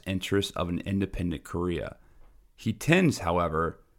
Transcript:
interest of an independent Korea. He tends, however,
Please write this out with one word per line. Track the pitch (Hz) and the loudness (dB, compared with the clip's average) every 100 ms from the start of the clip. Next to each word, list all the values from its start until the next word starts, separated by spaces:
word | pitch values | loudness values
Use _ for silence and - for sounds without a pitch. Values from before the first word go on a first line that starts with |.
| - | -4
interest | 95 - 101 98 - | -4 0 0 0 -2
of | 87 | -2
an | 87 | -2
independent | - 98 98 - 87 78 | -2 -2 -2 -2 -4 -4
Korea. | - 85 90 85 50 - - - - - - - | -6 -4 -2 -2 -6 -12 -20 -20 -20 -20 -20 -10
He | 113 | -6
tends, | 110 - 175 175 - | -4 4 6 6 2
however, | 85 87 85 78 82 - - | 0 2 2 2 -2 -4 -16